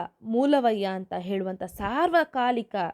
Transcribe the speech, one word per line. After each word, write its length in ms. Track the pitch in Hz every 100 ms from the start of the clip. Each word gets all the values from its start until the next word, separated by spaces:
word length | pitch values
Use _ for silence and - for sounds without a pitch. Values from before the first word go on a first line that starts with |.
| 175 _
ಮೂಲವಯ್ಯ" 640 | 220 233 285 285 240 214 196
ಅಂತ 280 | 190 185
ಹೇಳುವಂಥ 500 | 180 180 196 190 185
ಸಾರ್ವಕಾಲಿಕ 1120 | 180 - 202 254 349 339 311 269 247 240 226 202 170